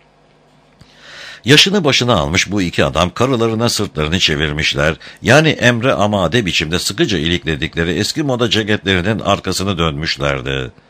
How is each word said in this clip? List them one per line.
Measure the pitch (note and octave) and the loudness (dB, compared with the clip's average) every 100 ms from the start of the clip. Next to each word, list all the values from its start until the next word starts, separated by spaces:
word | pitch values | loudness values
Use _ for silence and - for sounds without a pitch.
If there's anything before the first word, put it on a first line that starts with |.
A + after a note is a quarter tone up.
| _ _ _ _ _ _ _ _ - - - - - - | _ _ _ _ _ _ _ _ -20 -20 -20 -20 -18 -8
Yaşını | G#2+ D3 G3+ G#3 | 4 6 6 2
başına | D3 B2+ B2 | 2 2 2
almış | G#2+ D2 F2+ - | 2 2 0 -2
bu | G2+ | -2
iki | F2 - | -2 0
adam | D#2 C2 F2+ | 0 2 0
karılarına | - B2+ B2 A2+ A2 A#2 | 0 0 2 0 0 -2
sırtlarını | - G2+ - D2+ F2+ | -2 -4 -2 -2 0
çevirmişler, | - D2 D#2 D2 D2 C#2 D2+ D#2 - - | 0 0 0 0 -2 0 0 -2 -10 -6
yani | F2 C#3 D#3+ | 2 4 4
emre | - A#2+ A#2+ B2+ | 2 0 2 0
amade | C#2+ G#2 G#2 E2+ A#2 F#2+ | 0 0 0 0 0 0
biçimde | - D#2 E2+ | -2 -2 -2
sıkıca | - G2 E3+ F2+ | -4 -2 -2 0
ilikledikleri | D#2+ E2+ D#2 D2+ D2+ - E2 | 0 -2 -2 -4 -4 -2 -2
eski | E2 - - | 0 -2 -2
moda | D3 B2 A#2+ | -2 0 0
ceketlerinin | G2+ G#2 G#2 F#2+ F#2+ F2 G#2+ | 0 0 -2 0 0 0 -2
arkasını | - G2+ - F2+ F#2+ F2 | 0 -2 -2 -4 -4 -2
dönmüşlerdi. | E2+ C#2+ D#2 - C#2+ C#2 B1+ C2+ B1 - _ | -2 -2 -6 -4 -2 -2 -4 -6 -6 -12 _